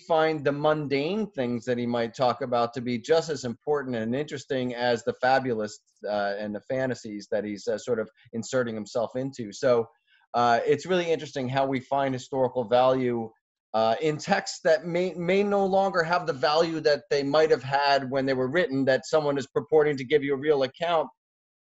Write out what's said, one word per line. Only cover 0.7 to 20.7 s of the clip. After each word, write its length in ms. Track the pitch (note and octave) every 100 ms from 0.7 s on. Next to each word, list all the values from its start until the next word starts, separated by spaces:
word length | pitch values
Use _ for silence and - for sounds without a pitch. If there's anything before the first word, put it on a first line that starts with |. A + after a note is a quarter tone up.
| D#3 D3 C#3 D3+ G#3 G#3
things 340 | - B2 A#2+ B2
that 120 | A#2+
he 80 | A#2+
might 280 | A#2+ A#2 -
talk 240 | B2 A#2+
about 320 | C3 A#2+ A#2 C3
to 60 |
be 160 | A#2+ A#2+
just 320 | G#2+ D#3+ D#3+
as 140 | C#3
important 540 | B2+ A2+ - D3 C3 A#2
and 180 | A2 B2+
interesting 580 | D3+ D3 - C3+ B2
as 300 | A#2+ B2 A#2
the 100 | B2 -
fabulous, 640 | B2+ C3+ B2+ A2 G#2 - _ _ G2+
uh, 280 | G#2 G2+ G2+
and 160 | G#2+ G#2
the 60 |
fantasies 680 | - C3 C3 A#2+ A2+ G#2 G2
that 140 | G#2+
he's, 240 | G#2 G2+ A#2+
uh, 100 | G#2+
sort 220 | - A2+
of 100 | A2 _ _
inserting 420 | A#2 A2 C3 A#2+
himself 440 | A2 G2+ B2 A2 B2+
into. 340 | C3+ C3 G#2+
So, 340 | F#2+ C3+ A#2+ A2+ _ _ _ _
uh, 280 | A#2+ A#2+ A#2 C#3+
it's 200 | C#3 E3+
really 260 | F#3 E3+
interesting 380 | D#3 D3 C#3+ B2
how 160 | C3+ C3+
we 160 | C3+
find 320 | B2+ C#3 C#3
historical 500 | B2+ - C3+ B2 C3
value 640 | A2 B2 C3 C3 B2 A#2+ A2+ - _ _ _
uh, 220 | A2 A2 A2+
in 160 | D#3 D3+
texts 420 | - G3 - -
that 220 | F3 D#3 E3+
may, 280 | E3+ F#3 E3
may 280 | E3+ G3
no 220 | G3+ G3+ G3
longer 380 | F#3+ G3 F#3
have 240 | D#3+ F3+ E3
the 60 |
value 460 | C#3 D3+ D#3 E3+ D#3+
that 220 | D3+ C#3+ -
they 140 | C#3+
might 260 | C#3 D3+ D#3
have 120 | D3
had 460 | B2+ C#3 C#3+ C#3 C3
when 160 | C3+ C3+
they 80 |
were 160 | C3 B2+
written, 340 | E3 E3 C3+ C3
that 200 | C3 -
someone 320 | D#3 D3 C#3
is 100 | B2
purporting 480 | D3+ D3 D#3 D3+ C#3
to 60 |
give 200 | B2+ D3
you 100 | C#3
a 40 | C3+
real 260 | D3+ C#3+
account. 440 | C3